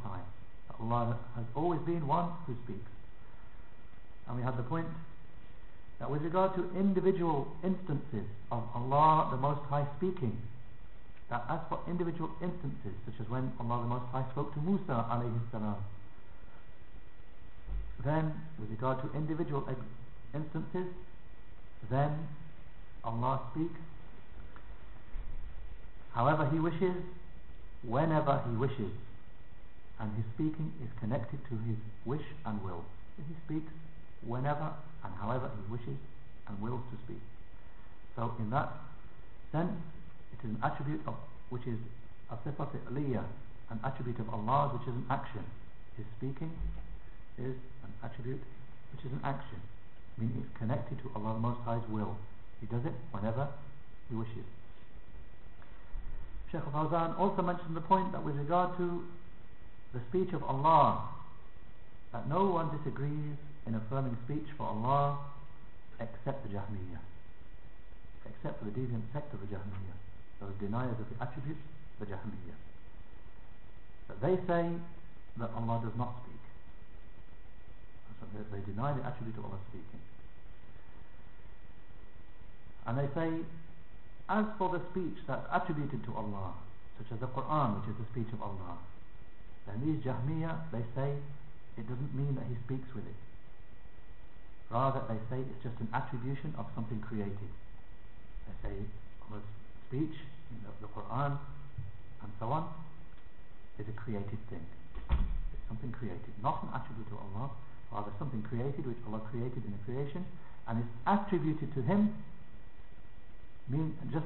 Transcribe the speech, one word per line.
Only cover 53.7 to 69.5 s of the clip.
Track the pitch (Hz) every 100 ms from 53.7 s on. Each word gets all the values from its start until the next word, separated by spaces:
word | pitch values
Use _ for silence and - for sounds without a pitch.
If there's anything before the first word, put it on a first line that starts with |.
| - - - -
He | 113
wishes. | 110 110 - - - - - - - - - - - - - - - - - - - - -
Shaykh | - 139
Al-Fawzan | 143 156 170 165 165
also | 196 202
mentioned | 170 175 156 165
the |
point | 160 190 185
that | 165
with | 156 143
regard | 143 175 180 180
to | 175 175 - - - - - - - - -
the | 123 117
speech | 185 185
of | 160
Allah, | - 135 156 160 127 92 104 - - - - - - - - - -
that | 110 117
no | 165 196
one | 175 156 143
disagrees | 135 113 143 151 147 147 - - -
in | 113
affirming | 110 135 131 117 120
speech | 147 - -
for |
Allah | 107 107 120 143 143 143 143 - - - - - - -
except | 113 - - 135
the | 104
Jahmiyyah, | 98 101 104 90 90 - - - - - - - - - - - - -
except | - 147 -
for | 107
the |
deviant | 104 127 117 107
sect | 143 -
of | 104
the |
Jahmiyyah, | 98